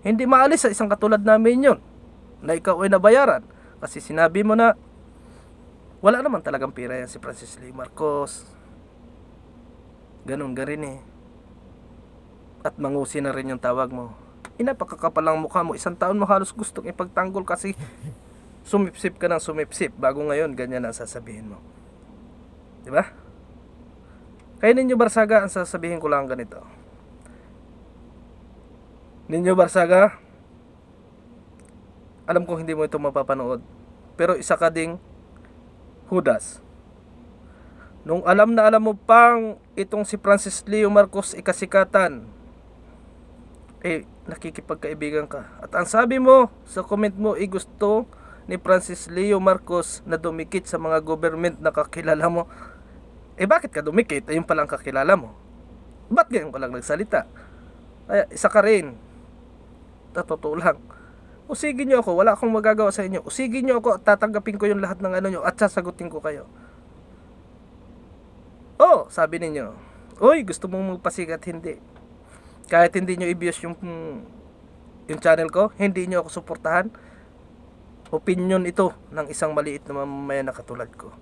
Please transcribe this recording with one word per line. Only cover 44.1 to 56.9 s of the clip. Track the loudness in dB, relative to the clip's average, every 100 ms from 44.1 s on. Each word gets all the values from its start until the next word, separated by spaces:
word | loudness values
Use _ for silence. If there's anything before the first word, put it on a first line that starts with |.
| -20 -16
nakikipagkaibigan | -14 -14 -14 -10 -10 -8 -8 -4 -4 -6
ka. | -12 -16 -20
At | -6 -4
ang | 0
sabi | 2 2 4
mo | 8 8 8 -2 -12
sa | -10
comment | -6 -2 -2 0
mo, | -2 -2
eh, | -4
gusto | -6 -10 -4 0 0 -2 -16 -20 -20 -10
ni | -8
Francis | 2 2 2 -12 -8
Leo | -4 0 4
Marcos | 4 2 0 -4 -4 -12
na | -8 -6
dumikit | -4 -8 -6 -8 -6
sa | -6
mga | 0 0
government | 0 -2 -2 -2 -4 -2
na | -2
kakilala | -2 -4 -6 -2 0 2
mo. | -2 -6 -14 -20 -20 -20 -20 -20 -20 -20 -6
Eh, | 2
bakit | 2 2
ka | -6
dumikit? | 0 0 0 -6 -4
Ayun | -4 -2
pala | -2 -2
ang |
kakilala | -6 -6 -2 2 2
mo. | 0 -18 -20 -20 -20 -20 -20 -20 -2
Ba't | 0 0
ngayon | -2 -6
ka | -10
lang | -8 -10
nagsalita? | -6